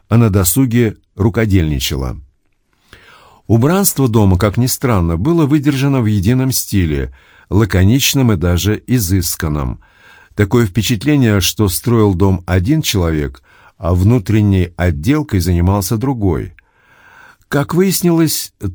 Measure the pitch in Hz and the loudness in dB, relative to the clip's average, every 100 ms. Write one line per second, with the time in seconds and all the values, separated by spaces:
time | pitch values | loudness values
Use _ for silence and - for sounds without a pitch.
0 | _ 117 113 98 87 131 135 117 113 - | _ 2 4 2 2 0 2 2 0 -2
1 | _ - 120 117 110 95 80 69 - 69 | _ -2 -2 0 0 2 0 -2 -4 -4
2 | 64 55 - _ _ _ _ _ _ - | -6 -10 -18 _ _ _ _ _ _ -20
3 | - - - _ - 113 135 190 190 - | -20 -20 -20 _ 0 2 2 2 0 0
4 | 135 110 101 90 104 104 123 - 123 104 | 0 2 4 2 0 0 -2 -2 -2 0
5 | 85 82 123 170 139 151 139 139 139 135 | 0 -2 0 0 2 2 0 0 0 0
6 | 107 104 90 127 131 123 - 101 82 71 | 0 0 0 0 0 -4 -2 -2 0 -2
7 | 65 - _ _ _ 90 110 95 95 135 | -6 -10 _ _ _ 0 2 2 2 2
8 | - 139 123 95 87 87 92 107 - 123 | 0 0 2 2 0 0 0 -4 -2 -2
9 | 90 95 82 - 80 73 65 57 _ _ | 0 -2 -2 -6 -4 -4 -4 -8 _ _
10 | - - _ - 101 120 113 113 98 110 | -20 -20 _ -4 0 2 0 -2 -2 -2
11 | 143 147 117 101 90 - 107 - - 117 | 0 2 2 2 0 -2 -2 -2 -2 2
12 | 104 90 98 92 - 92 92 156 151 101 | 2 2 0 0 0 -2 0 -2 -2 -2
13 | 85 78 69 - _ _ - _ 82 90 | -2 -2 -4 -10 _ _ -20 _ -2 2
14 | 95 123 95 107 104 95 87 - 90 73 | 2 2 0 0 2 2 0 -2 -2 -2
15 | 87 151 - 98 85 87 87 101 98 113 | -2 -2 -2 -2 0 0 2 0 -2 -4
16 | 135 123 98 71 53 - _ _ _ _ | -4 -2 -2 -2 -6 -14 _ _ _ _
17 | _ - - _ _ 143 139 165 190 170 | _ -20 -20 _ _ -4 -2 0 0 0
18 | 175 165 160 - - _ 101 | 0 2 0 -2 -10 _ -8